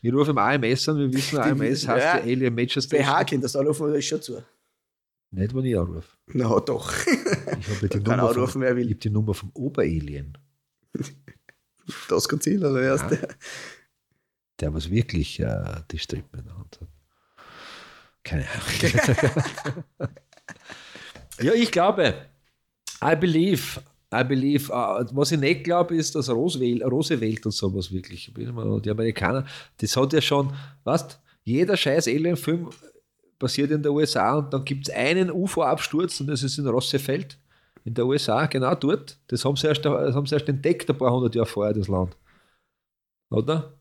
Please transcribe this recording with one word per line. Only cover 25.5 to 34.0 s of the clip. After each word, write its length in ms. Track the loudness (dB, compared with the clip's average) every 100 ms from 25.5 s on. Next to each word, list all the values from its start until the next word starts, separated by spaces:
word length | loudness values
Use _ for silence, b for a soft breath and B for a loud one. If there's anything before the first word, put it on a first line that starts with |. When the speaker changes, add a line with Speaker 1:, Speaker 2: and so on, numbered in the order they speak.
| 0 2
Speaker 1:
glaube, 300 | 2 2 0
ist, 200 | -2 -2
dass 140 | 0
Roosevelt, 540 | 2 0 0 0 2
Roosevelt 640 | 0 0 0 0 0 -2 -4
und 60 |
sowas 400 | -2 -2 -2 -4
wirklich, 420 | -6 -8 -16 -16
bin 140 | -10 -8
ich 60 |
mal, 260 | -6 -2 -2
die 80 | -2
Amerikaner, 560 | 0 0 2 2 2 -2 B B _
das 200 | -2 2
hat 160 | 4
ja 80 | 4
schon, 320 | 4 2 2 B B B -2
weißt, 340 | 0 -2 -16 b b
jeder 320 | -2 0 2 2
scheiß 320 | 2 2 2
Alien-Film 640 | 0 0 0 0 -2 -4 -14 -20 _ _ _ _ _
passiert 340 | -4 0 0
in 120 | 2
der 80 | 2
U 80 | 2